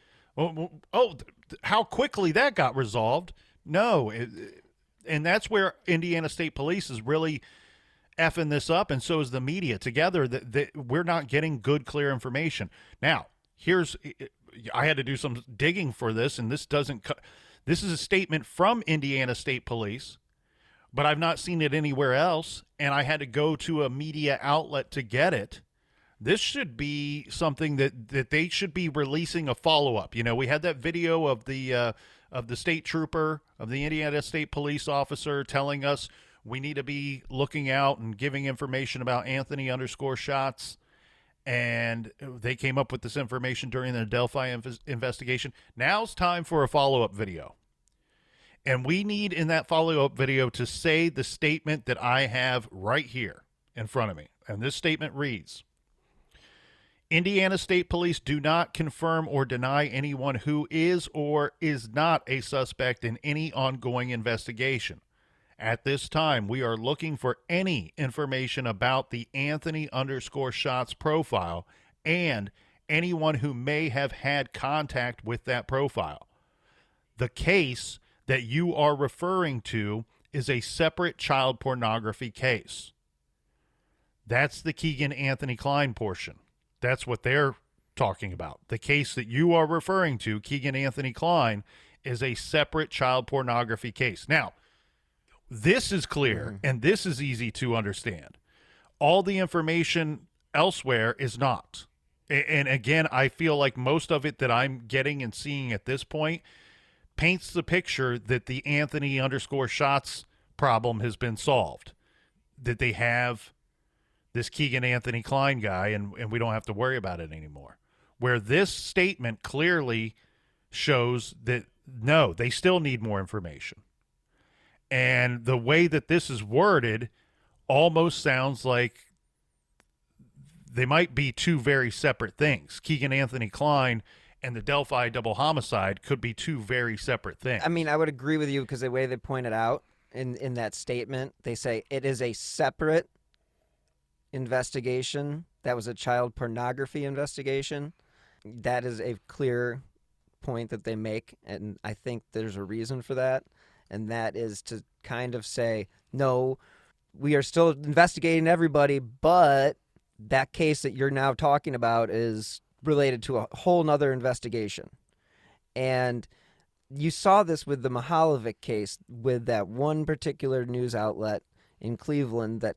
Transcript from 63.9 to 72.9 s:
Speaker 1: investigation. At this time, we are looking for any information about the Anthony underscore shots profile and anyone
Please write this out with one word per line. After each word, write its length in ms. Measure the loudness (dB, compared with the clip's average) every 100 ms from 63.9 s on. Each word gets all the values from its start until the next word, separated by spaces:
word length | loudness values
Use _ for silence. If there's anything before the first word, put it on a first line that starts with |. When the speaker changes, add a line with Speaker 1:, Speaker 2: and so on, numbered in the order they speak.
| -2 -2
Speaker 1:
investigation. 880 | -2 -2 -2 -4 -4 -2 -2 -4 -10 _ _ _ _ _ -6
At 260 | -4 -2
this 240 | 0 -2 -2
time, 400 | 0 2 2 0
we 120 | -2
are 140 | 0 0
looking 400 | -2 -2 -4 -2
for 220 | -2 -4 -2
any 440 | -2 0 -2 -4 -6
information 720 | -4 -4 -4 -2 -2 -4 -4
about 440 | 0 2 2 -2
the 180 | -8 -8
Anthony 560 | -6 -4 -4 -4 -4 -4
underscore 580 | -4 -4 -6 -6 -4 -4
shots 420 | -2 -2 -2 -4
profile 760 | -4 0 0 0 -2 -2 -6 -10 _ _ _
and 460 | -2 0 0 -2 -6 -12 _ _
anyone 480 | -2